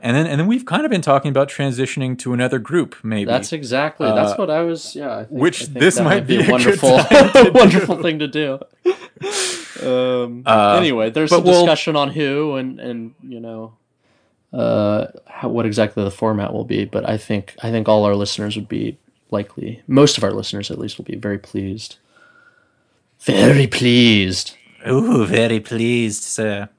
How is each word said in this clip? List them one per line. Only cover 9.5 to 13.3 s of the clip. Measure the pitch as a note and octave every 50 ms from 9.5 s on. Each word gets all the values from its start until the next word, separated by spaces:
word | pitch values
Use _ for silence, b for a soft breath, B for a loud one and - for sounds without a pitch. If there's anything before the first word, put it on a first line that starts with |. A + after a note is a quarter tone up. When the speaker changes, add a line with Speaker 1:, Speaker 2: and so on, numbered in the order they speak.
| F4+ E4+ E4 B B - -
Speaker 2:
Um, | C3 B2+ B2+ B2+ B2+ B2+ B2 B2 A#2+ A#2+ B2 B2+
Speaker 1:
Uh, | B2+ A2 A2 G#2 G2+ G2+ G2+
Speaker 2:
anyway, | F#3 D#3 C3 A2+ A2 A2+
there's | A2+ D3+ D#3 D3+
Speaker 1:
but | F3
Speaker 2:
some | E3+ F3
Speaker 1:
we'll | F3+ F3+ F3 F3
Speaker 2:
discussion | E3 D#3 D3 - E3 D#3
on | D3 C#3+ C3+
who | - D#3 D3+ C#3 C#3 C#3+ D#3 D3+ C#3
and, | C3 C3 C3 C3 -
and, | A#2 B2 A#2+ A#2 A2+ A2+ A#2+ _ -
you | C3